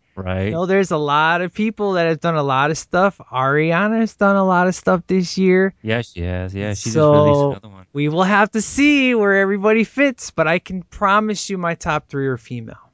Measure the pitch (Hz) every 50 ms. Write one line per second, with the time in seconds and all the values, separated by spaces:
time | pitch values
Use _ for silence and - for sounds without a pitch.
0 | _ _ _ 95 92 92 92 92 95 104 151 165 185 175 190 196 196 - 180 151
1 | 151 143 147 151 156 160 170 175 180 180 - - 214 226 220 - 208 202 190 180
2 | 170 165 165 151 - 170 165 151 143 139 131 131 139 151 160 - - - - 175
3 | 190 196 - - - - 120 127 131 135 143 151 156 160 165 170 202 214 220 226
4 | 226 208 - _ 208 202 196 196 190 190 180 175 180 185 180 - - 185 185 175
5 | - - 185 190 180 165 - 185 190 185 180 185 190 190 - _ - 107 110 120
6 | 117 - - 87 85 90 90 90 92 92 98 98 101 107 101 104 - 113 110 156
7 | 151 151 147 147 151 147 143 143 143 143 135 - - 107 98 95 92 _ - 143
8 | 147 151 156 170 185 185 208 202 214 202 - 220 202 - - 262 277 294 294 285
9 | 262 254 247 226 202 202 196 196 196 190 202 202 190 214 220 226 214 - - 254
10 | 285 277 254 - - - - - 160 156 170 180 - - 185 185 170 - - -
11 | 208 190 196 214 220 214 208 202 - - 196 185 175 170 170 - - 175 151 151
12 | - _ - 139 139 135 131 120 - - 127 120 113 107 - - - _